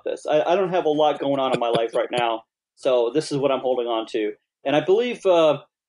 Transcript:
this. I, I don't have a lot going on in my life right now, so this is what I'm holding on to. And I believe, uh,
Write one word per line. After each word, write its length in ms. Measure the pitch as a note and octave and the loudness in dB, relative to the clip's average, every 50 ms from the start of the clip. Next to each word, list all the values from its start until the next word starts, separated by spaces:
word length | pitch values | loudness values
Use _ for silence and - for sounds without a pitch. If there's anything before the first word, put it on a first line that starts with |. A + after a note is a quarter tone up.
| - | -6
this. 220 | - - - - | -8 -8 -8 -4
I, 160 | - D3 D3+ | 0 0 2
I 140 | D3+ - F3 | 2 2 2
don't 140 | G3 F#3+ E3+ | 2 0 0
have 160 | F3+ F3+ D3+ | 0 0 0
a 20 | D#3 | 0
lot 320 | D3 D3+ D3+ D3+ C#3+ - | 2 2 2 2 2 0
going 180 | - C#3 C#3 C3+ | -2 -2 0 0
on 160 | C3+ C3 B2 | 0 0 0
in 60 | B2 | 0
my 80 | A#2+ A#2 | 0 0
life 260 | A#2 A#2 A#2 A2+ - | 0 0 -2 -2 -2
right 160 | B2+ A2+ - | -4 -4 -2
now, 320 | B2 B2 A#2+ A#2 A2+ A2 - _ _ _ _ _ _ | -2 -2 -2 -2 -2 -4 -8 _ _ _ _ _ _
so 380 | _ - C#3 B2+ B2 A#2 A#2+ A#2+ | _ -2 0 2 2 2 2 0
this 160 | D#3 D3+ - | -2 -2 -2
is 80 | D3 C#3 | -4 -2
what 140 | C3+ C#3 | 0 0
I'm 80 | C3+ C3 | 0 0
holding 260 | C3+ B2+ B2+ B2 A#2+ | -2 -2 -2 -2 -2
on 200 | A#2 A#2 A2+ A2+ - | -2 -2 -4 -4 -4
to. 240 | - A2+ G#2+ G#2 G#2 - _ _ _ _ _ | -4 -4 -4 -4 -6 -10 _ _ _ _ _
And 100 | C#3 C#3 | -2 -2
I 60 | D3+ | 0
believe, 440 | D3 E3 F#3 A3+ B3 B3 A#3 - - | 2 2 2 2 2 -2 -4 -2 0
uh, 340 | F#3+ F3+ E3+ D#3+ D#3 C#3+ C#3 - _ _ _ _ | 2 4 4 4 4 2 0 -6 _ _ _ _